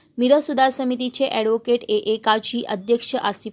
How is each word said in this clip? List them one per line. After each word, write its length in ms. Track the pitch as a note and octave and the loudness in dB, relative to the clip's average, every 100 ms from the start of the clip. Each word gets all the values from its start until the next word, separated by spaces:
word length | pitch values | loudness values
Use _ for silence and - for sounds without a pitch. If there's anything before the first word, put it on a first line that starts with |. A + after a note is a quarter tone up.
| _ - | _ -2
मिरज 240 | B3 D4 | 4 4
सुधार 280 | D4 C4 C4 | 4 2 2
समितीचे 580 | C4 B3+ B3 B3 - C4+ | 2 -2 -2 -4 -2 -2
ॲडव्होकेट 520 | A3 A3 A3+ A3+ A#3+ - | 0 0 0 0 -2 0
ए 60 | |
ए 220 | G#3+ - A3 | -2 0 -2
काजी, 460 | A3 G#3+ - A#3+ | 2 0 0 -6
अध्यक्ष 540 | - G#3 G3+ A#3 - C4 | -4 -6 0 0 0 -2
आसिफ 360 | G#3 G3+ G#3+ | -2 -4 -10